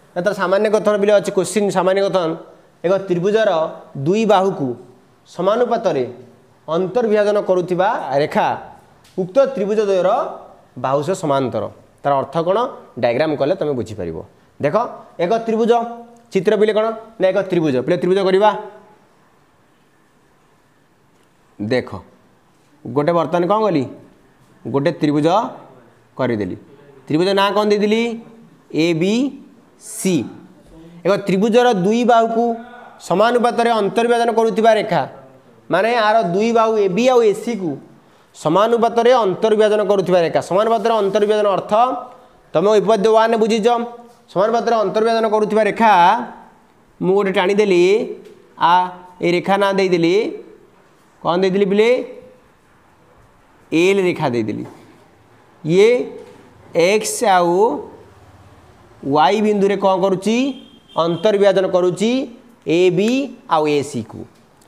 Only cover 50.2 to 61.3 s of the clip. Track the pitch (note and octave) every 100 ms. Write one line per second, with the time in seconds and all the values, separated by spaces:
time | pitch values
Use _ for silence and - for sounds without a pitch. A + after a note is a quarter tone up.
50.2 | D4 - - - _ _ _ _ _ _
51.2 | E3 F3 F#3+ F#3+ F#3+ G3+ A3+ B3+ - -
52.2 | - - _ _ _ _ _ _ _ _
53.2 | _ _ _ _ - D#3 F#3 G3 F3+ C#3+
54.2 | D3 A#2 A2 A2+ A#2+ - - - _ _
55.2 | _ _ _ _ D#3 F3+ A3 B3 - -
56.2 | - - - - - E3 F3+ G#3+ G#3+ -
57.2 | A3 F#3 F3 F3+ A3+ D4 - - - -
58.2 | - - - - - - - - C3+ D3
59.2 | E3+ G#3+ G#3+ G#3 G3 G3 G3 F#3+ F#3+ F#3
60.2 | G#3 A#3 C#4 C4 - - _ D#3+ E3+ E3+
61.2 | G#3+